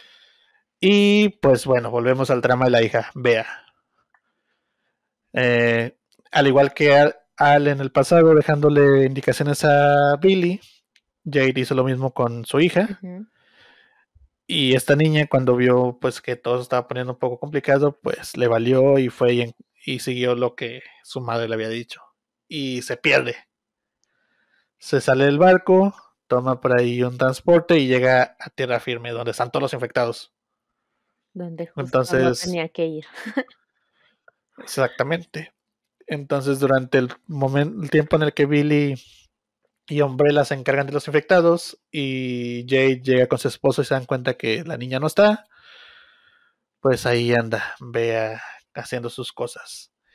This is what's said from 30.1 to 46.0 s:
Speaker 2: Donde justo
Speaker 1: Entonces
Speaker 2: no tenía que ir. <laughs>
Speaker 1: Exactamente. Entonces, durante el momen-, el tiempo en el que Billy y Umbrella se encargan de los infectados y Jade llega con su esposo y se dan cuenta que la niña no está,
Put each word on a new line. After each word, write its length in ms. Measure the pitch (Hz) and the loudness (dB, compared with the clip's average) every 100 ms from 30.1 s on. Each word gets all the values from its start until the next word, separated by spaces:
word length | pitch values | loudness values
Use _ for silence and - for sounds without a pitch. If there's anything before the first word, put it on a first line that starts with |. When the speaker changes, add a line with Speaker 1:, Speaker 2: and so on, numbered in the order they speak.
| 117 - _ _ _ _ _ _ _ _ _ _ | -6 -14 _ _ _ _ _ _ _ _ _ _
Speaker 2:
Donde 340 | 175 175 165 170 | -16 -14 -12 -14
justo 140 | - | -10
Speaker 1:
Entonces 420 | 127 131 123 131 | -2 -2 0 0
Speaker 2:
no 280 | 127 120 180 | 0 -2 -6
tenía 180 | 175 160 | -6 -8
que 160 | - 165 | -6 -6
ir. 180 | 156 - | -6 -14
<laughs> 440 | - 220 262 - _ _ _ _ _ _ _ _ _ _ - | -16 -10 -8 -10 _ _ _ _ _ _ _ _ _ _ -20
Speaker 1:
Exactamente. 960 | - - 127 - 135 170 165 156 156 _ _ _ _ _ - | -12 -4 -4 -2 -6 -6 -8 -14 -16 _ _ _ _ _ -12
Entonces, 520 | 151 139 143 139 135 | -10 -6 -4 -2 -2
durante 380 | 139 135 127 139 | 0 0 0 0
el 120 | 127 - - | -2 -8 -12
momen-, 560 | 147 135 139 147 220 | -6 -2 -2 -2 -6
el 60 | 151 | -2
tiempo 260 | 156 147 160 | -2 0 0
en 80 | |
el 100 | 151 | -2
que 120 | - 143 | 0 0
Billy 500 | 147 151 147 143 131 _ _ _ _ _ _ _ _ - | 2 2 0 0 -6 _ _ _ _ _ _ _ _ -8
y 140 | 147 | -2
Umbrella 440 | 143 127 147 147 135 | -2 0 2 2 0
se 100 | 139 | -4
encargan 320 | 127 139 139 | -2 -2 -2
de 60 | |
los 140 | 143 151 | -6 -2
infectados 720 | 147 147 185 170 170 - - _ | -4 2 2 4 2 -2 -20 _
y 760 | 156 139 131 127 123 120 120 123 | -8 -6 -6 -6 -6 -8 -8 -2
Jade 340 | 131 135 127 | 2 2 0
llega 260 | 131 127 123 | 0 2 2
con 120 | 131 | 0
su 80 | 131 | -4
esposo 340 | - 139 135 | -2 -2 -2
y 40 | 131 | -2
se 80 | |
dan 120 | 135 123 | -4 -4
cuenta 300 | 135 127 127 | -6 -6 -6
que 280 | - 110 | -4 -4
la 140 | 170 139 | -6 -10
niña 220 | 127 131 | -8 -4
no 80 | 156 | -4
está, 380 | - 208 214 _ _ _ - - _ | 2 2 2 _ _ _ -20 -20 _